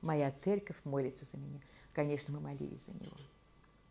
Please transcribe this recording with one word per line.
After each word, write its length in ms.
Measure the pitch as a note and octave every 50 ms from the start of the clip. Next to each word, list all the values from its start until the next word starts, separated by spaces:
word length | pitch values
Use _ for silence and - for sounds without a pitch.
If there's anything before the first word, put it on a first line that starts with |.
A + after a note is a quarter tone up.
Моя 300 | - E3 D#3 D3+ C#3+ C3+
церковь 460 | C3+ - - F#3+ G3+ G3+ G3+ - - - -
молится 420 | C#3+ C3+ C#3 C3+ B2+ B2+ - -
за 120 | - - C#3
меня. 220 | C#3 C#3 C#3 C#3+ - - - - - - -
Конечно, 400 | - D3+ D3 D3 C#3+ C#3+ - C#3+
мы 60 | D3
молились 440 | D3 C#3+ C#3+ C#3 C#3+ C#3+ D3+ D3 -
за 60 | -
него. 260 | - - - - - - C#3 - - - - - - - - - - - - -